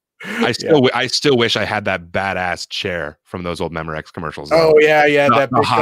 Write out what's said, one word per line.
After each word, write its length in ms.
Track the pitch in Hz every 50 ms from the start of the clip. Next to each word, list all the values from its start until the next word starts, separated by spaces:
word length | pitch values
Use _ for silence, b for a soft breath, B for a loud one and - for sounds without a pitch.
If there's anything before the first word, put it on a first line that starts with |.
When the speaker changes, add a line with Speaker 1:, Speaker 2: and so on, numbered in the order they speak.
| _
Speaker 1:
<laughs> 200 | _ _ - -
Speaker 2:
I 280 | 185 208 233 233 190
still, 180 | 117 - - -
Speaker 1:
Yeah. 40 | 160
Speaker 2:
w-, 160 | 147 123 120 -
I 140 | 120 127
still 300 | 123 - - - 147 139
wish 200 | 120 117 110 -
I 80 | 110 104
had 200 | 92 107 107 101
that 260 | 98 95 90 87 85
badass 580 | 90 98 95 98 92 90 90 90 85 82 - -
chair 480 | - - - 98 90 85 76 73 76 _ _
from 200 | - - 92 87
those 160 | 87 85 78
old 140 | 90 82 82
Memorex 400 | 82 80 80 78 78 - - -
commercials, 360 | 98 82 76 - - 73 73
though. 240 | 151 165 165 160 156
Speaker 1:
Oh, 60 | 151
yeah, 260 | 151 151 156 151 147
yeah, 220 | 151 147 143 143 143
Speaker 2:
The, 60 | 123
Speaker 1:
that 140 | 147 139 120
Speaker 2:
the 80 | 123
Speaker 1:
big 80 | 127 147
Speaker 2:
high 100 | - 123 113